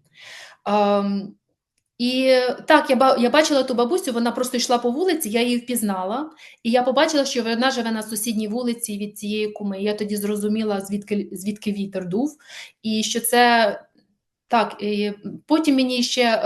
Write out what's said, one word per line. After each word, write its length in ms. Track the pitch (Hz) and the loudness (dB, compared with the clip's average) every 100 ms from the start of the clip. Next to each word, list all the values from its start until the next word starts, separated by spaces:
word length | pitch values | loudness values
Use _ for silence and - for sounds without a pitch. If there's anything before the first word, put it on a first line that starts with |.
| _ _ - - - - - | _ _ -20 -20 -20 -10 -2
Ем, 680 | 208 202 202 202 202 196 - _ _ _ _ _ - | 2 4 2 0 -2 -6 -14 _ _ _ _ _ -4
і 380 | 240 254 262 254 247 240 - | -2 2 4 4 4 -2 4
так, 240 | 311 285 | 4 4
я 60 | 247 | 4
ба-, 200 | 269 240 | 4 4
я 100 | 233 | 4
бачила 320 | 294 311 285 | 4 4 2
ту 120 | 262 | 2
бабусю, 380 | 240 240 370 294 | 0 0 0 -2
вона 200 | 233 233 | -2 -2
просто 240 | 240 254 247 | -2 -4 -2
йшла 220 | - 240 | 0 0
по 120 | 247 | 0
вулиці, 380 | 254 370 330 220 | 0 0 0 -2
я 140 | 226 | 0
її 160 | 247 240 | 0 0
впізнала. 720 | 240 240 214 190 185 240 311 - - - | -2 -2 -2 -2 -4 -4 -6 -12 -20 -8
І 80 | 233 | 0
я 120 | 240 | 2
побачила, 420 | 247 247 320 302 | 4 2 2 2
що 180 | 262 247 | 0 -2
вона 280 | 226 226 262 | -2 0 0
живе 220 | 247 226 | 0 -2
на 100 | 220 | -4
сусідній 460 | 214 220 240 214 214 | -4 -6 -4 -2 -2
вулиці 500 | 226 240 233 - 208 | -2 -4 -4 -6 -6
від 200 | 208 208 | -8 -8
цієї 300 | 208 214 214 | -6 -4 -4
куми. 340 | 214 202 190 | -4 -8 -4
Я 120 | 208 | -2
тоді 220 | 208 208 208 | -2 -4 -2
зрозуміла, 640 | 202 208 208 214 220 196 | -2 -2 0 0 0 -2
звідки, 480 | 190 208 202 208 180 | -4 -6 -4 -4 -4
звідки 400 | 190 190 208 - | -6 -6 -4 -4
вітер 360 | 202 196 190 185 | -4 -4 -6 -4
дув. 280 | 190 294 - - - - _ | -2 -2 -6 -18 -20 -20 _
І 200 | 220 220 | -4 -2
що 180 | 214 233 | -2 -2
це, 600 | 233 240 240 233 214 202 - _ _ _ _ _ _ | 0 4 6 4 2 0 -12 _ _ _ _ _ _
так, 280 | 233 208 - | 0 0 -2
і 320 | 208 208 208 208 - - - | -4 -2 -2 -6 -12 -14 0
потім 280 | 320 320 | 2 4
мені 280 | 269 254 254 | 2 2 0
ще 400 | 247 - 240 226 | 0 2 2 2